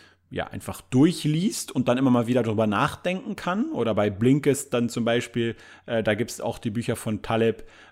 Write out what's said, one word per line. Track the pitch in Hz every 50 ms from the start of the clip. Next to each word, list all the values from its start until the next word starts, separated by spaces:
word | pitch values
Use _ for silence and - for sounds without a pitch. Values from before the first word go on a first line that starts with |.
| - - _ _ _ _
ja, | - 92 82
einfach | - - - - - 92 -
durchliest | - _ - 127 147 185 170 - - 156 151 160 180 226 - - - -
und | - 135 120
dann | 127 123
immer | 131 135 131
mal | 123 120 117
wieder | 113 123 127 113
drüber | 113 107 107 110
nachdenken | 107 101 101 135 151 - - - 180 185 185 - - 202
kann. | - - - 185 208 277 320
Oder | 311 - 113 113 104
bei | 104 104 104
Blinkist | 98 95 113 127 139 147 143 147 135 135 - - -
dann | 120 120 117
zum | - 120 113
Beispiel, | 117 117 123 120 - - 123 117 117 110 - - - - - _
äh, | - 120 113 104
da | 110 107
gibt's | 101 - - - -
auch | - 113 113 -
die | - 117
Bücher | 101 117 110 - 113
von | - - 117 107 98 -
Taleb, | - 117 113 113 113 104 - - - - - - -